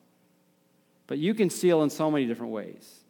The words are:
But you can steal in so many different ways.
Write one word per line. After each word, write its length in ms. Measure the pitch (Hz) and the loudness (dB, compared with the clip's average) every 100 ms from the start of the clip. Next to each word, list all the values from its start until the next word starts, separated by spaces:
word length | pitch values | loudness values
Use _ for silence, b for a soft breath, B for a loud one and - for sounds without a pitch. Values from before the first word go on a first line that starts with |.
| _ _ _ _ _ _ _ _ _ _ - | _ _ _ _ _ _ _ _ _ _ -10
But 100 | 135 | -4
you 160 | 165 | -2
can 160 | 220 190 | 2 0
steal 340 | - 180 165 | 2 2 4
in 60 | 147 | 2
so 200 | - 156 | 0 0
many 180 | 151 123 | 0 0
different 260 | 113 117 | -4 -6
ways. 480 | 110 92 - - - _ | -8 -10 -16 -20 -20 _